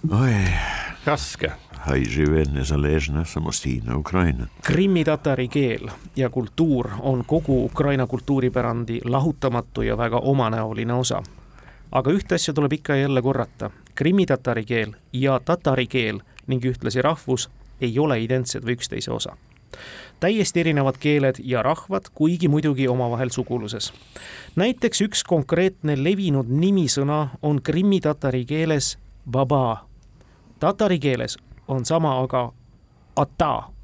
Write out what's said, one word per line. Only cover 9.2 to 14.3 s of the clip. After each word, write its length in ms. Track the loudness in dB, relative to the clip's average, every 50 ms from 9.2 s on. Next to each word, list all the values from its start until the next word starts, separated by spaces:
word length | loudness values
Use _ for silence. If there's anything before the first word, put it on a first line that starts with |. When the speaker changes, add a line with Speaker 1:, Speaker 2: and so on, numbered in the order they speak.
| 2 0 -2 0 -2 -2 0 -2 -4 -4 -6 -4
Speaker 3:
ja 140 | -2 0 0 0
väga 200 | 0 0 0 0
omanäoline 760 | 2 2 2 4 2 2 0 -2 -4 -4 -4 -4 -2 0 0
osa. 280 | 0 0 0 -2 -4 -6 -8 -16 -20 -20 -20 -20 -20 -20 -20 -20 -20 -18 -2
Aga 180 | -2 0 2 2
ühte 240 | 2 0 0 0 -2
asja 200 | 0 0 0 0
tuleb 180 | 0 2 2
ikka 220 | 0 -2 -2 0 0
ja 60 | 2
jälle 200 | 2 2 2 2
korrata. 480 | 2 2 0 0 -2 -4 -6 -10 -10 -10 -10 -14 -20 -14 -6
Krimmi-tatari 680 | 0 2 2 4 4 4 2